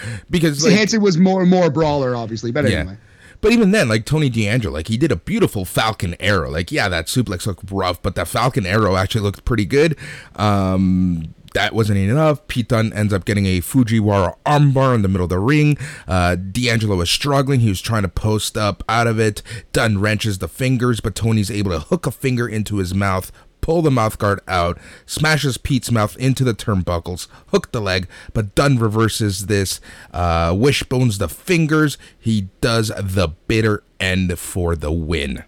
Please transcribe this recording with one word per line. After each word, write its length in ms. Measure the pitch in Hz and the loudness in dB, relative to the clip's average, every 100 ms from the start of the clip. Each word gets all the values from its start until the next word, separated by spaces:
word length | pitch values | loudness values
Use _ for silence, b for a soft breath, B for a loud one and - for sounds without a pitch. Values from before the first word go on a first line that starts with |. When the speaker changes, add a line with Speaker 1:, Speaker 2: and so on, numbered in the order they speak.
| 110 107 B | -8 -12 B
Speaker 1:
because, 280 | 175 160 143 | 0 0 2
Speaker 2:
See, 80 | 233 | 4
Speaker 1:
like 80 | 202 | 4
Speaker 2:
Hansen 240 | 208 226 | 4 2
was 160 | 202 160 | 2 4
more, 300 | 185 190 180 | 2 4 4
more 240 | 185 170 | 4 4
brawler, 440 | 143 156 147 127 123 | 2 0 0 -2 -4
obviously, 340 | 113 110 117 | -6 -6 -4
but 180 | 127 117 | 0 0
Speaker 1:
Yeah. 120 | 87 | 0
Speaker 2:
anyway. 160 | 87 101 b b b b | -4 -10 b b b b
Speaker 1:
But 100 | 214 | 2
even 180 | 233 202 | 4 4
then, 180 | 214 135 | 4 2
like, 160 | 110 110 | 0 0
Tony 240 | 139 147 | 0 0
D'Angelo, 420 | 113 104 123 104 | 0 0 0 -2
like, 160 | 69 82 | -4 -4
he 80 | 113 | 0
did 160 | 156 | 0
a 40 | 92 | 0
beautiful 500 | - 214 165 107 92 | -2 0 0 -2 -4
Falcon 500 | - 110 110 92 85 | -2 -2 -2 -6 -4
Arrow. 320 | 95 101 67 | 0 0 0
Like, 220 | 76 90 | -4 -4
yeah, 160 | 147 107 | -2 -2
that 180 | 87 82 | -2 -2
suplex 400 | 127 117 92 - | -2 -2 -4 -6
looked 240 | 90 90 | -8 -6
rough, 320 | 98 92 90 | -4 -2 -2
but 120 | 104 | -6
that 120 | 95 101 | -6 -4
Falcon 360 | 123 123 123 | 0 0 0
Arrow 320 | 92 107 104 92 | 0 2 2 2
actually 240 | 95 117 | 0 0
looked 240 | 101 98 | -2 -4
pretty 220 | - 117 101 | -2 -2 0
good. 280 | 139 165 156 B B B - | 2 2 0 B B B -2
Um, 1000 | 104 101 95 95 95 92 92 85 80 - - | 0 2 2 2 2 4 2 0 -6 -14 -8
that 220 | - 104 | -2 -2
wasn't 240 | 107 107 101 | 0 2 2
enough. 480 | 98 135 156 147 - | 2 2 2 0 -2
Pete 200 | 127 110 | -4 0
Dunne 260 | 117 113 | 0 0
ends 180 | 95 107 | 0 0
up 140 | 98 85 | 0 0
getting 180 | 104 | 0
a 160 | 98 90 | 2 0
Fujiwara 760 | 82 - 107 113 104 101 87 - - | 0 2 2 2 4 4 2 0 0
armbar 480 | 147 147 131 131 | 4 4 4 2
in 80 | 120 | 2
the 60 | 98 | 2
middle 160 | 95 | 0
of 60 | 87 | 0
the 80 | 90 | 0
ring. 380 | 104 151 147 147 147 B B | 2 4 4 0 -4 B B
Uh, 260 | 92 87 90 | 0 2 0
D'Angelo 600 | 95 92 123 113 107 95 | -4 -4 0 0 0 0
was 140 | 85 | 0
struggling. 500 | - 139 139 135 139 | -2 0 0 2 2
He 80 | 117 | 2
was 140 | 95 | 0
trying 200 | - 110 | -2 -2
to 60 | 98 | -2
post 480 | - 110 107 - - | -2 -2 -2 -2 -2
up 260 | 104 90 - | -2 -2 -2
out 180 | 113 117 | 0 2
of 120 | 110 | 2
it. 220 | 110 104 - 113 B | 0 -2 -8 -16 B
Dunne 240 | - 117 101 | 0 2 2
wrenches 380 | 104 107 110 92 | 0 0 -2 -4
the 100 | 87 | -6
fingers, 520 | - 131 127 123 113 | -4 0 0 0 0
but 140 | 113 | -4
Tony's 360 | - 113 110 98 | -2 0 0 0
able 200 | 104 101 | -2 -2
to 80 | 82 | -4
hook 260 | 73 180 - | -2 -2 -2
a 40 | |
finger 380 | - 139 123 120 | -4 -2 -2 -2
into 280 | 107 104 107 | -4 -4 -4
his 180 | 90 | -2
mouth, 380 | 95 101 95 - - b _ | 0 0 -2 -4 -14 b _
pull 180 | - 165 | -2 0
the 80 | 156 | 2
mouth 280 | 131 110 - | 2 0 0
guard 200 | 104 98 - | 0 0 -2
out, 320 | 92 87 87 B B B | 0 0 -2 B B B
smashes 500 | - 156 156 139 117 | -2 0 2 0 -4
Pete's 320 | - 135 - | -2 -2 0
mouth 240 | 117 107 - | 0 0 0
into 260 | 127 131 | 0 2
the 100 | 127 | 0
turnbuckles, 720 | 107 - 98 87 85 85 90 - B B | -2 0 0 0 -2 -4 -10 -12 B B
hook 240 | 196 - | -4 -2
the 80 | 123 | -6
leg, 260 | 101 92 90 B B | -2 -2 -4 B B
but 200 | - 104 | -4 -2
Dunne 240 | - 143 131 | 2 2 4
reverses 680 | 113 107 113 - 104 95 95 | 2 2 2 2 -2 -2 -2
this, 340 | 104 95 - - B B | -2 -2 -6 -12 B B
uh, 420 | - 87 82 82 92 | -4 0 2 2 2
wishbones 600 | 131 135 - 127 127 101 | 2 0 -2 0 0 0
the 100 | 120 | -4
fingers. 680 | - - 175 156 156 151 - B B | -6 -2 0 2 2 2 -2 B B
He 300 | 110 110 95 - | -2 -2 -2 -4
does 320 | 127 113 107 - | 0 0 0 -4
the 280 | 98 95 85 80 - | -4 0 -2 -4 -2
bitter 340 | 113 110 104 - - | 0 2 0 -6 -6
end 400 | 95 92 92 85 | -2 0 0 -4
for 380 | - - 87 85 | -6 -4 -2 -2
the 160 | 73 | -2
win. 500 | 85 78 82 69 64 | -4 -2 -2 -4 -8